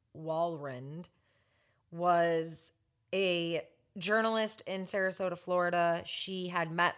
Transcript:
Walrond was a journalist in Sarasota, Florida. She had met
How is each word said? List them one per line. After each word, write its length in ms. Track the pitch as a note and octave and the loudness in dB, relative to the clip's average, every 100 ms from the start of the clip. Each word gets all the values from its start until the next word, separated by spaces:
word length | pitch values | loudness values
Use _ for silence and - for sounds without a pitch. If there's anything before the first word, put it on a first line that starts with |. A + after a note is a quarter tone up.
| _ - | _ -12
Walrond 920 | D#3+ D#3+ E3+ D#3+ C#3+ B2 C3+ D#3+ F3+ _ _ _ _ _ _ _ _ | -6 -2 0 -2 -8 -8 -10 -12 -14 _ _ _ _ _ _ _ _
was 800 | E3+ F3 F3 E3+ E3 E3 D#3 - _ _ _ _ | 0 4 6 6 2 0 -8 -16 _ _ _ _
a 480 | F#3+ F#3+ F3 E3+ D#3+ - _ _ G3+ | 0 2 2 0 -2 -4 _ _ -10
journalist 640 | F3 A3 A3+ A3 G#3+ - - | 0 2 2 2 -2 -4 -8
in 200 | F#3+ F#3 | -6 -4
Sarasota, 520 | G3+ F#3+ F3+ F#3 F3 | 0 0 0 -4 -4
Florida. 640 | - F3+ F3 F3 E3+ E3+ - | 0 2 2 4 2 2 -2
She 420 | - - F#3 F3+ | -8 -6 -6 -2
had 240 | F3 E3 | -2 0
met 240 | E3 F3 | 2 2